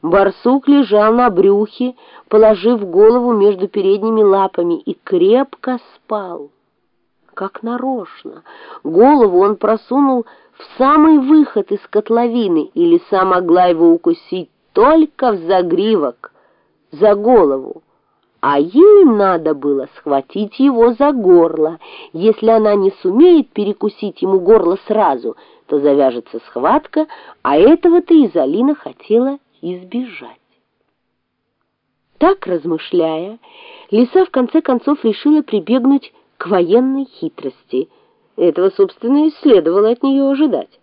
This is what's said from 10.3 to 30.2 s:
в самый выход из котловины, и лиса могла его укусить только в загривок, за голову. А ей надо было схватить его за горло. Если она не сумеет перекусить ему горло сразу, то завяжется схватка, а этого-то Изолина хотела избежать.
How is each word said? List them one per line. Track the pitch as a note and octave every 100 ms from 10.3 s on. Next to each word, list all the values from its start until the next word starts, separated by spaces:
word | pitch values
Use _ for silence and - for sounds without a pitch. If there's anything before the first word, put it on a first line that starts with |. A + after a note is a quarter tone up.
| _ _ _
в | - -
самый | C4 D4+ D#4 D#4
выход | C4 D#4 C#4+ - G3
из | G3+ -
котловины, | G#3 G#3+ A3+ A#3+ A#3+ G#3 D#3+ D3+
и | -
лиса | E3+ E3+ - G3
могла | F#3+ F3+ F3+ F3 F3+
его | D#3+ E3+
укусить | E3+ - E3+ _ F#3 E3+ _ _
только | - B3 D#4+ D#4 - B3+
в | G3 E3
загривок, | F#3 F3+ E3 G#3 G#3 C#3+ - - _ _ _ _ _ _
за | D3 G#3
голову. | G3+ G#3+ B3 D#3 C3+ C3 - _ _ _ _ _ _
А | - C#3+
ей | D#3+ A3 G4 G#4
надо | E4+ G#3+ G3 F3 D#3
было | D3 C#3+ C#3 B2+ -
схватить | - C#3 C3 F#3+ G#3 -
его | C4+ A#3+ A#3
за | A3+ C#4+
горло. | C4+ F#3+ F3 E3+ D#3+ D#3 E3 - - -
Если | D#3+ G#3 G#3+ A3
она | A3+ G#3+ G#3
не | F#3+ -
сумеет | F#3 G#3 F4 E4 -
перекусить | - G3+ G3 G#3 - G#3 -
ему | F#3 F#3+
горло | F3 A3 E3+ F#3+ -
сразу, | G#3+ F#3 C3+ A2+ - _ _ _
то | D3
завяжется | C#3+ C#3+ C3+ A#2+ - A#2 -
схватка, | B2+ C#3+ C4+ - - D#4 - - -
а | - D3
этого-то | G#3 E4+ F4 E4+ F4
Изолина | E4 A#3+ E3 C3+ F3 C4
хотела | D4 - - - A3 C4 C#4 _ _
избежать. | E3 F3+ F#3 A#3 B3+ F3